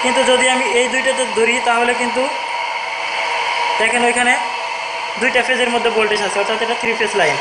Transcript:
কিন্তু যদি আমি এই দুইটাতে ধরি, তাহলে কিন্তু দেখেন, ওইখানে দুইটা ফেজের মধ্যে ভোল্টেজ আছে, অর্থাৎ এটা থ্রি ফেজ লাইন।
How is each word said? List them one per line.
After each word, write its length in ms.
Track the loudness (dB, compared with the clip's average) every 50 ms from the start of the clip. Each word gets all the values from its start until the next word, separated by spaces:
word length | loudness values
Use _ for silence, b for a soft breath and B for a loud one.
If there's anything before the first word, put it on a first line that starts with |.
| 0
কিন্তু 180 | 2 2 2 4 4
যদি 160 | 4 4 4 4 2
আমি 120 | 2 0 0 2 2
এই 80 | 2 2 0
দুইটাতে 300 | 0 0 0 0 0 -2 -2 0 2
ধরি, 180 | 2 2 2 2 2 2
তাহলে 240 | 2 2 2 0 0 0
কিন্তু 220 | 0 -2 0 0 -2 -2 -2 -4 -6 -6 -6 -6 -6 -6 -6 -6 -6 -6 -6 -6 -6 -6 -4 -4 -4 -4 -2 -2 -4 -4 -2 -2 -2 -2 0 0
দেখেন, 200 | 0 0 2 2 2 2
ওইখানে 240 | 2 2 2 2 2 0 0 -4 -6 -6 -6 -6 -6 -6 -6 -6 -6 -6 -6 -6 -4 -2
দুইটা 200 | -2 0 2 2 2 2
ফেজের 220 | 0 0 0 0 0
মধ্যে 160 | 0 0 2 2 2
ভোল্টেজ 240 | 2 2 2 0 0 -2
আছে, 100 | 0 0
অর্থাৎ 180 | 0 0 0 -2 -2
এটা 100 | -2 -2 -2
থ্রি 100 | -2 -2 0 0
ফেজ 140 | 0 0 2 2
লাইন। 160 | 2 2 2 0